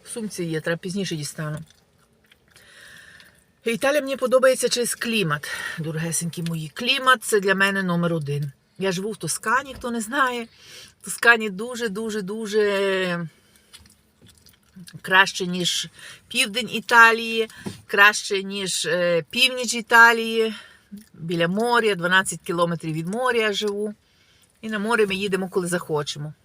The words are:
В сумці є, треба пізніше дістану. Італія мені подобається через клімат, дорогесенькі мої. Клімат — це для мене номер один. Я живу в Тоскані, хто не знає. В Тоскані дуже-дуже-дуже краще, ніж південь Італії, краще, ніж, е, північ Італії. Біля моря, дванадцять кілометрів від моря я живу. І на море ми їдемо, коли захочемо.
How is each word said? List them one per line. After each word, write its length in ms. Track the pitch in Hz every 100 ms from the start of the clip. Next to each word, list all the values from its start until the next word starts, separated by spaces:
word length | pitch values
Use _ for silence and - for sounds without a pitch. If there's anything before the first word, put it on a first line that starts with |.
В 40 | -
сумці 360 | 240 214 -
є, 160 | 170 156
треба 180 | 165 170
пізніше 380 | 185 190 185 165
дістану. 420 | 143 - 151 156 156 _ _ _ _ _ _ _ _ - - - - - - - - _ _ _
Італія 360 | 226 233 269 294
мені 160 | 269 269
подобається 520 | 254 254 262 254 247
через 260 | 247 233
клімат, 560 | - 240 226 170 147 - - - -
дорогесенькі 640 | 156 160 165 160 170 180
мої. 260 | 165 165 156
Клімат — 540 | - 240 277 262 254
це 160 | - 214
для 140 | 196
мене 280 | 190 196 196
номер 300 | 185 170 170
один. 400 | 165 143 143 147 - _ -
Я 140 | 190
живу 180 | 180 202
в 60 | 208
Тоскані, 580 | 156 - 220 247 277
хто 160 | 254 247
не 100 | 233
знає. 460 | 214 285 254 240 233 _ - - - _
В 40 |
Тоскані 460 | - - 233 233 220
дуже-дуже-дуже 1800 | 185 240 233 233 196 226 214 185 220 220 214 208 196 196 190 185 175 165 _ _ _ _ - - _ _ _ - - _ _ _ - 175 160
краще, 440 | - 190 190 - 180
ніж 420 | 180 170 - 170 - - - _
південь 420 | 240 254 208 214
Італії, 760 | 220 - 240 226 226 226 226 220 - - - -
краще, 560 | 202 208 214 - 196
ніж, 440 | 196 202 190 - 160
е, 380 | 175 175 170 156
північ 440 | 233 254 254 233
Італії. 800 | 233 214 233 233 233 226 226 220 214 - - _ 202 -
Біля 360 | - 165 170 170
моря, 460 | 196 240 233 220
дванадцять 460 | 185 175 190 190 165
кілометрів 500 | - 175 170 165 160
від 140 | 156 165
моря 300 | 220 254 240
я 140 | 220
живу. 420 | 196 208 202 214 214 _ _ _ _ _ _
І 80 | 220
на 100 | 214
море 280 | 214 233 202
ми 80 |
їдемо, 340 | 190 202 185 190
коли 180 | 190 175
захочемо. 680 | 175 - 151 147 143 151 -